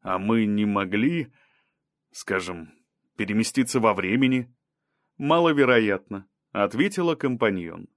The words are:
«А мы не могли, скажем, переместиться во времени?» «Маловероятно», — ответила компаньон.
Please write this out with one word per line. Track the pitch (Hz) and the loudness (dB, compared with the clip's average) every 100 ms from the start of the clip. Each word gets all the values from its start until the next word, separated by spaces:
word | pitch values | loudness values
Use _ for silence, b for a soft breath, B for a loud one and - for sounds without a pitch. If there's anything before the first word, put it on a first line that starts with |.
«А | 98 92 | -4 -4
мы | 98 117 | 0 0
не | 107 104 104 | 0 0 0
могли, | 101 98 104 127 170 131 _ _ _ _ _ _ _ _ | 0 -2 0 0 -2 -8 _ _ _ _ _ _ _ _
скажем, | - - 95 87 87 78 _ _ _ _ _ | -18 -6 -4 -4 -12 -14 _ _ _ _ _
переместиться | 101 104 110 - 123 131 | -4 -2 -2 0 0 2
во | 113 | 2
времени?» | 98 92 113 131 131 123 _ _ _ _ _ _ _ | 2 0 0 2 0 -4 _ _ _ _ _ _ _
«Маловероятно», — | 139 165 170 147 131 123 110 95 - 98 98 _ _ | 0 2 4 4 6 6 4 -2 -4 -12 -12 _ _
ответила | - 101 110 190 196 175 | -2 -2 0 -2 0 -2
компаньон. | 156 139 123 113 95 82 85 98 | 0 -2 0 0 -2 -8 -14 -18